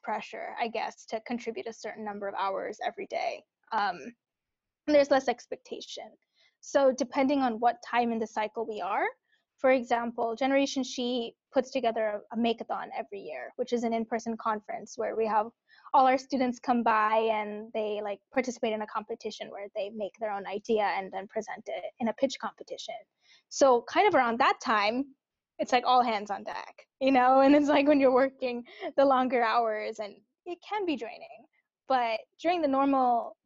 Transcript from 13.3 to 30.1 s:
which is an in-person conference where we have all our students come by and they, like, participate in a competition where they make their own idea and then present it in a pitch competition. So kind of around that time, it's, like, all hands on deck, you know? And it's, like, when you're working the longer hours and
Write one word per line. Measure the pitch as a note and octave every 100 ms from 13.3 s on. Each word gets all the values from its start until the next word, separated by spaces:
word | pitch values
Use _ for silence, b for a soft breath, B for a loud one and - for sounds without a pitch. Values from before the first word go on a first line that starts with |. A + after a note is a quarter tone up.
| B2+ A#2 -
which | B3
is | A#3+
an | A#3
in-person | A3+ A3+ A3+ A3+ A3
conference | A3+ G#3+ - - G#3+ -
where | G#3 G#3+
we | A3
have | G#3+ A3+ - _ B B
all | D4 C4
our | C4
students | - C4+ B3+ B3
come | - A#3+
by | A3+ G#3+ G#3+ A3+ A3+
and | G#3+ G#3 G#3 A3+
they, | A3+ G#3 G#3
like, | G#3 G3+ _
participate | C4 B3+ A#3+ A3+
in | G#3+
a | G#3+
competition | A3 G#3+ A#3 A3 - G#3+
where | G3 G3+
they | A3 G3
make | A3 F#3+ -
their | G#3+
own | G3+ F#3
idea | G3+ - A3 G3 F3+
and | F#3+
then | F#3+ G3
present | A3 G#3 - -
it | F#3 F3+ -
in | A3+
a |
pitch | - C4+ -
competition. | G#3 - - - - - - _ b b b
So | - C#4 A#3+ A#3+
kind | - G#4
of |
around | D#4 A#3+ A#3
that | D4+ G4+
time, | B3+ G#3+ G3+ B3 C#4 _ _ _ _ -
it's, | G3+
like, | B3 B3
all | B3+
hands | B3 G#3+ G#3
on | G3+
deck, | G#3 - - - - -
you | C4
know? | C4 B3 C4+
And | C4+
it's, | D4 C#4+
like, | D4+ C#4
when | D4
you're | C4+
working | B3+ C4+ C4+ B3 A#3+ A#3+ B F4+ C#4
the |
longer | C#4 B3+ B3+ B3
hours | A3+ A#3 A3+ G#3+ G#3+ A3+
and | G#3